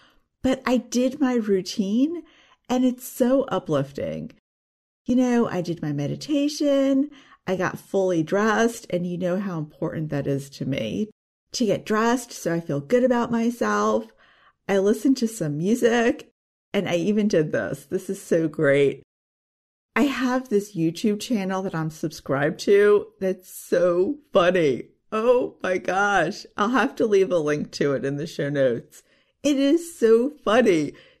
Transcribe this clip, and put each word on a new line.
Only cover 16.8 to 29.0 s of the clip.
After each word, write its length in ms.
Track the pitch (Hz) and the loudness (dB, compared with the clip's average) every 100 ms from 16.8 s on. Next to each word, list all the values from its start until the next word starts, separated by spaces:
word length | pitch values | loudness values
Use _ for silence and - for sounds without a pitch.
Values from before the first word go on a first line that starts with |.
| 180 | -2
I 80 | 170 | 0
even 320 | 170 214 214 | 0 2 2
did 240 | 180 156 | 2 2
this. 340 | 123 98 - - | -2 -4 -6 -6
This 240 | 185 - | -8 -6
is 120 | 190 | -10
so 260 | - 180 160 | -2 0 0
great. 560 | 156 151 139 139 - - _ _ _ _ _ _ _ _ - | 0 2 4 2 0 -10 _ _ _ _ _ _ _ _ 0
I 80 | |
have 460 | 285 254 254 254 254 | 0 0 -2 -2 -2
this 260 | 202 202 - | -2 -2 -2
YouTube 440 | 165 165 220 208 | -2 0 -2 -2
channel 420 | - 220 190 190 | -2 -4 -2 -4
that 140 | 190 170 | -4 -6
I'm 160 | 160 | -6
subscribed 680 | 156 - - - 139 151 - | -6 -8 -8 -6 -2 -2 -2
to 460 | - 202 208 208 - _ | 2 4 6 4 0 _
that's 340 | 190 185 - | -6 -6 -10
so 640 | - - - 180 175 196 294 _ | -20 -4 0 2 2 0 -4 _
funny. 540 | - 175 185 156 120 - _ _ | 2 4 4 2 0 -6 _ _
Oh 460 | 214 226 247 - - | -2 2 2 0 -4
my 160 | 185 185 | -4 -4
gosh. 680 | - 180 202 196 160 202 - - | -2 0 2 2 0 -4 -10 -4
I'll 120 | 208 | 0
have 260 | 269 320 - | 2 0 0
to 100 | 240 | 2
leave 260 | 202 185 | 2 2
a 60 | 175 | 2
link 340 | 147 147 - | 0 -2 -4
to 200 | - 147 | -2 -2
it 100 | 131 | 0
in 120 | 135 143 | -2 -4
the 100 | 139 | -6
show 240 | - 143 | -6 -4
notes. 540 | 143 135 120 - - | 2 2 0 -6 -20